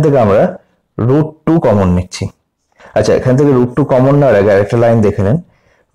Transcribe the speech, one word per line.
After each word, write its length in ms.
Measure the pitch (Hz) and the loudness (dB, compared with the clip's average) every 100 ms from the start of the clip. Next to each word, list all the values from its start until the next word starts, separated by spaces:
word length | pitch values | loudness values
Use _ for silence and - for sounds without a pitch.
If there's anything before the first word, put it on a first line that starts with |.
থেকে 120 | 151 139 | 0 0
আমরা 180 | 110 113 180 - _ _ _ - 113 | 2 0 -2 -6 _ _ _ -6 -2
root 200 | 143 151 - | 0 -2 -6
two 120 | - 165 131 | -4 -2 0
common 220 | 104 92 90 | 0 0 -2
নিচ্ছি। 280 | 92 - 101 - _ _ _ _ - - | -4 -10 -12 -12 _ _ _ _ -8 -4
আচ্ছা, 140 | 107 - | 0 0
এখান 160 | 127 127 | 0 0
থেকে 120 | 147 131 | 2 2
root 120 | 123 127 | 0 -2
two 80 | 139 | -2
common 220 | 127 131 143 | 0 2 2
নেওয়ার 160 | 139 104 | 2 2
আগে 100 | 98 | 2
আরেকটা 220 | 98 101 120 | 2 0 0
line 140 | 117 117 104 | 2 2 0
দেখে 160 | 98 98 | 0 -2
নেন, 120 | 151 - _ _ _ _ | -2 -6 _ _ _ _